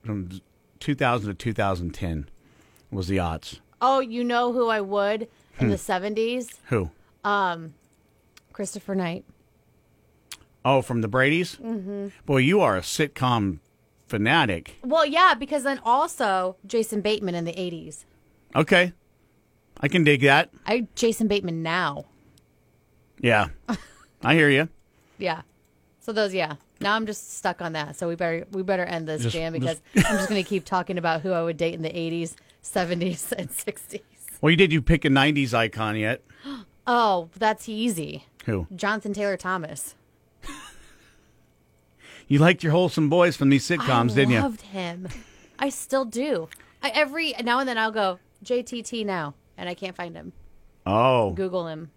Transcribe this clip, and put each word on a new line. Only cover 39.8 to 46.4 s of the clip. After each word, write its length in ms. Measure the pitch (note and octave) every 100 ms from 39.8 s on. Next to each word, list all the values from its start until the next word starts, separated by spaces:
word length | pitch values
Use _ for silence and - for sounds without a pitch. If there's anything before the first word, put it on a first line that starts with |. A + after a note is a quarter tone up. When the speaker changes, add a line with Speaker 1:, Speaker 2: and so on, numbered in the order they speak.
| - - _ _ _ _ - C#4+ - - - - _ _ _ _ _ _ _ _ _ _ - - -
Speaker 1:
You 100 | C#3
liked 240 | D#3+ F#3
your 100 | E3
wholesome 360 | E3 F3+ - D3+
boys 260 | E3+ F3 -
from 140 | C#3
these 180 | C#3 -
sitcoms, 440 | E3+ C3+ B2 A#2
Speaker 2:
I 20 |
Speaker 1:
didn't 160 | A2 C3+
you? 100 | A#2
Speaker 2:
loved 220 | C3 A2
him. 460 | - G3 F3 F3 F#3 - - - - -
I 100 | C#4
still 360 | - - C4+
do. 440 | B3 A3+ D4 G3+